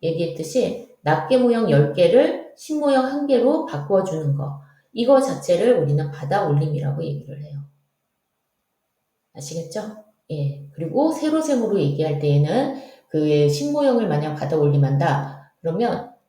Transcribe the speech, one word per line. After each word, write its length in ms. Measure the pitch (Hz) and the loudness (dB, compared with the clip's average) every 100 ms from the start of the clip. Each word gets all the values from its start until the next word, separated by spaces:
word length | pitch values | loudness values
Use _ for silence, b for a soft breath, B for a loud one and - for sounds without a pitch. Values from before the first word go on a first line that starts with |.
얘기했듯이 920 | 160 165 165 - 160 262 190 - - _ | -4 -2 -4 -4 -4 -2 -2 -4 -12 _
낱개 360 | 147 151 - 262 | -2 0 2 2
모형 320 | 247 226 208 | 4 2 4
열 220 | 143 147 | 4 4
개를 600 | - 175 233 311 - - - | 4 6 6 4 0 -10 -20
신 240 | - 302 | -6 -2
모형 240 | 285 269 | 2 2
한 220 | 262 285 285 | 0 -2 0
개로 400 | 254 240 311 320 | 2 2 0 -2
바꿔주는 680 | 147 - 196 160 160 147 139 | -8 0 0 0 -2 -2 -2
거, 240 | 139 B B B B | -4 B B B B
이거 280 | 220 240 269 | -4 4 4
자체를 580 | - 170 - 175 226 214 | 4 -4 0 2 4 2
우리는 320 | 143 147 143 | 2 0 -2
받아 360 | - 143 196 175 | -8 -2 -2 0
올림이라고 560 | 143 156 147 139 139 | 0 0 -2 -4 -4
얘기를 380 | 143 143 - 139 | -6 -8 -10 -16
해요. 180 | 147 143 - _ _ _ _ _ _ _ _ _ _ _ _ _ _ _ _ | -14 -14 -16 _ _ _ _ _ _ _ _ _ _ _ _ _ _ _ _
아시겠죠? 720 | 139 139 165 165 208 214 - - _ _ | -18 -12 -10 -8 -10 -10 -14 -20 _ _
예. 360 | 156 139 - - | -6 -4 -6 -14
그리고 400 | - 160 214 320 | -10 -4 0 0
세로셈으로 680 | - 302 311 302 262 214 196 | 0 -2 -2 0 0 0 0
얘기할 380 | 147 143 156 143 | 0 0 -2 0
때에는 640 | 147 143 147 220 294 B B B B | 2 2 4 2 -2 B B B B
그 400 | 160 151 147 147 | -2 2 4 2
신 240 | 147 285 | 2 -2
모형을 360 | 294 277 240 208 | 0 2 2 0
만약 260 | 147 151 | -2 -2
받아 240 | 147 147 160 | -6 -2 2
올림한다 920 | 147 143 135 139 170 139 - - - _ | 2 4 2 2 2 0 -4 -12 -20 _
그러면 520 | 165 175 233 - - - | -6 -2 -2 -2 -8 -18